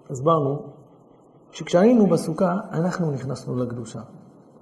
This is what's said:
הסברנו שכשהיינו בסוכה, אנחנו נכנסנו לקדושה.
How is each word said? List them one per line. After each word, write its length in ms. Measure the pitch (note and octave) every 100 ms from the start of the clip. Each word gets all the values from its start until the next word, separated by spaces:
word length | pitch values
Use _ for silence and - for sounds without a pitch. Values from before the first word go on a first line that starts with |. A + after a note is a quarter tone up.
| -
הסברנו 500 | C3 D3 D#3+ C#3 C#3+ - - - _ _ _ _ _ _
שכשהיינו 560 | - D#3 F3 G#3+ A#3+ F#3+
בסוכה, 480 | E3 - D#3+ F#3 F#3+ -
אנחנו 400 | D#3 F3 F3 D#3+
נכנסנו 440 | C3 C3 B2+ C3+ B2
לקדושה. 440 | A#2+ A#2 G#2+ B2 - - - - - -